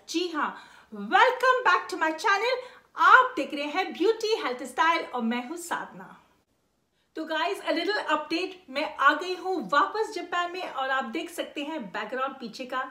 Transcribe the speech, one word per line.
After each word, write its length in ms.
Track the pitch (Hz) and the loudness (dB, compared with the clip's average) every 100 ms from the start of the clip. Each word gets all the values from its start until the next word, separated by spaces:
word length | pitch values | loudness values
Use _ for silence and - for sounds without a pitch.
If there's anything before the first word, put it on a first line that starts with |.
| - | -6
जी 180 | 330 359 | -4 -2
हाँ, 260 | 302 214 - - - - | -2 -4 -6 -16 -20 -16
welcome 680 | 214 202 370 466 480 508 494 403 | -10 2 6 6 4 4 4 4
back 220 | 370 - | 2 0
to 120 | 330 | -2
my 100 | 320 320 | -2 0
channel। 480 | 427 392 466 508 - - _ - | 2 2 2 -2 -6 -18 _ 4
आप 360 | 349 480 508 330 | 8 8 8 0
देख 180 | 254 | -4
रहे 140 | 294 294 | -4 -4
हैं 240 | 320 349 | -2 -4
ब्यूटी 420 | 226 392 440 427 440 | 0 2 2 0 -2
हेल्थ 200 | 277 247 | -2 -4
स्टाइल 420 | 269 - 320 339 - | -4 2 4 2 0
और 160 | 247 | -2
मैं 240 | 226 247 247 | -2 -2 -4
हूँ 80 | 339 | -8
साधना। 580 | - - 190 180 175 - _ _ _ _ _ _ _ _ _ - | -6 -6 -8 -14 -18 -20 _ _ _ _ _ _ _ _ _ -10
तो 100 | 311 | -4
guys, 340 | 320 349 370 | -2 -2 -2
a 120 | 311 | -2
little 280 | 311 339 415 - | -2 0 -2 0
update, 480 | 302 302 330 370 - - | -2 0 -4 -4 -8 -10
मैं 140 | 269 302 - | -6 -4 2
आ 160 | 277 | 4
गई 220 | 302 359 359 | 4 0 -4
हूँ 200 | 370 359 208 | -4 -4 2
वापस 440 | 285 - 427 427 349 | 2 2 0 -4 -4
जापान 360 | 330 349 349 | -4 -2 -2
में 80 | 359 | -4
और 260 | 330 269 262 | -8 -4 -2
आप 160 | 269 233 | 0 -2
देख 160 | 311 339 | -6 -8
सकते 340 | - - - | -8 -8 -8
हैं 180 | 285 320 196 | -6 -8 -8
बैकग्राउंड 420 | 208 214 254 269 269 | -8 -6 -4 -4 -6
पीछे 300 | 233 - 254 | -12 -10 -8
का 180 | 262 269 | -6 -6